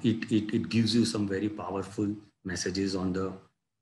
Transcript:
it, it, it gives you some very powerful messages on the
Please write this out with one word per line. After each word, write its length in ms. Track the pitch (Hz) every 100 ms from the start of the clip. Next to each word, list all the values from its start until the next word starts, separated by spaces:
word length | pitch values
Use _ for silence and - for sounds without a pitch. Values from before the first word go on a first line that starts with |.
it, 280 | 117 104 -
it, 220 | 110 104
it 160 | 117 -
gives 260 | 113 110 117
you 80 |
some 240 | 107 107 98
very 220 | 95 104
powerful 580 | 101 90 98 95 - 104 104 - _ 95
messages 500 | 90 92 92 98 95
on 160 | 92
the 220 | 90 95 92 _ _ _ _